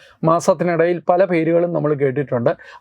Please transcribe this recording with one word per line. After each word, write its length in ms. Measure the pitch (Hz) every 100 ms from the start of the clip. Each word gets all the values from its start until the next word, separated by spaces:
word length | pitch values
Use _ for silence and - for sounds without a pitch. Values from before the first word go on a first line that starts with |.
| - -
മാസത്തിനിടയിൽ 800 | 160 165 190 160 170 165 170 170 -
പല 160 | 180
പേരുകളും 480 | 190 165 160 170 175
നമ്മൾ 220 | 165 147
കേട്ടിട്ടുണ്ട്. 560 | 143 139 131 131 123 120 - - -